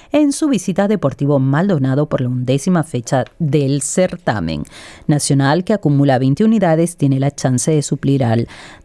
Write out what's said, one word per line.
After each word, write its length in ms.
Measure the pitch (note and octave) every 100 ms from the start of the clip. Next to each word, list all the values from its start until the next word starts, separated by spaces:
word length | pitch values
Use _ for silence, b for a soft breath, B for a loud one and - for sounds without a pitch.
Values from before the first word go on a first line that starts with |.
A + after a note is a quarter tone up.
| B
en 220 | D4 D4
su 160 | C#4 D#4
visita 340 | A#3 - F3+
a 40 | G3+
Deportivo 500 | G#3 C3+ - C#3+ C#3+
Maldonado 680 | C3+ C#3+ G3+ D#3+ C3 C3+ D3
por 100 | C#3
la 80 | B2
undécima 560 | B2+ B2 C3+ F#3 F3+
fecha 400 | - B2 - C3+ A#2+ -
del 420 | D#3+ D3+ C3+ C#3+
certamen. 840 | - - F3+ E3+ - A2 E2 D2+ - B B B B
Nacional, 560 | D3 - C#3 C#3 D#3+
que 80 | F#3
acumula 480 | G#3 D3+ C#3 C#3+ B2+
veinte 240 | C3 C#3+
unidades, 540 | A3 A3+ F3+ D#3+ E3+ -
tiene 240 | C#3 C3+
la 100 | C#3
chance 400 | - C3+ B2+ -
de 120 | D#3
suplir 420 | - C3 C#3 C#3 A#2+
al 240 | A2+ A#2 B B B